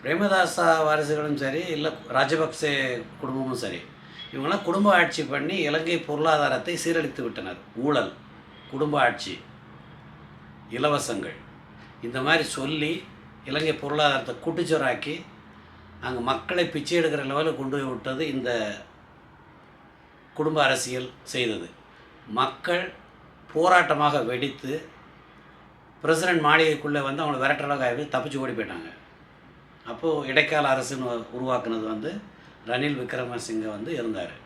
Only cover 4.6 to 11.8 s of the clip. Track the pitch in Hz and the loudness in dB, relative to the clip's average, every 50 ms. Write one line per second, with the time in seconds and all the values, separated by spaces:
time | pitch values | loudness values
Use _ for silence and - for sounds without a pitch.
4.6 | 202 170 170 196 202 208 190 175 170 - - - 151 123 135 143 139 160 180 - | 0 0 2 4 6 8 8 8 6 4 2 -4 -4 -2 -2 -2 -2 -2 -2 0
5.6 | 160 147 147 160 160 165 175 165 165 - 147 147 156 165 156 151 147 139 131 123 | 0 0 0 0 0 0 -2 -2 -2 -4 -2 2 4 4 4 4 4 2 2 0
6.6 | - 175 175 165 - 165 165 165 151 143 - - 127 117 104 - 90 92 87 85 | -2 -4 -6 -2 -2 0 0 0 0 -2 -4 -6 -6 -6 -6 -8 -10 -10 -10 -12
7.6 | - - - 110 127 143 147 127 104 - - - - - - - - - - - | -14 -14 -10 -4 0 2 2 2 2 0 -6 -14 -20 -20 -20 -20 -20 -20 -20 -20
8.6 | - - - 135 151 151 151 147 131 120 117 - - 98 87 - - - - - | -18 -10 -4 -2 0 0 4 4 4 4 2 0 -8 -10 -10 -12 -14 -18 -20 -20
9.6 | - - - - - - - - - - - - - - - - - - - - | -20 -20 -20 -20 -20 -20 -20 -20 -20 -20 -20 -20 -20 -20 -20 -20 -20 -20 -20 -20
10.6 | - - 113 123 139 151 147 139 - 120 117 101 - - - - - - - - | -18 -10 -6 -2 0 2 2 0 0 -2 -4 -4 -6 -8 -10 -14 -18 -20 -20 -20
11.6 | - - - - | -20 -20 -20 -20